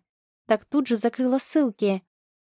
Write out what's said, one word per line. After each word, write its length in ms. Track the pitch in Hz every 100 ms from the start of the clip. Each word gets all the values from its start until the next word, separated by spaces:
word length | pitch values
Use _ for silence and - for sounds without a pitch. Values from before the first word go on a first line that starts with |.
| _ _ _ _ -
так 160 | 214
тут 240 | - 294 262
же 80 |
закрыла 440 | 220 233 - 254 262
ссылки 640 | - 311 262 - 202 190 _ _ _ _